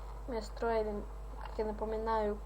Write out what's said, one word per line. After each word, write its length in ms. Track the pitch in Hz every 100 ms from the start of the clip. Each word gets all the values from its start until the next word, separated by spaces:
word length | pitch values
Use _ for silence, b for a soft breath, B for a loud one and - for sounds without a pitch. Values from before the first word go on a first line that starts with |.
| B B -
Мы 140 | 233
строили, 600 | 214 - 233 226 214 208 - - - - -
как 100 | -
я 60 |
напоминаю, 760 | 214 214 220 220 220 220 214 208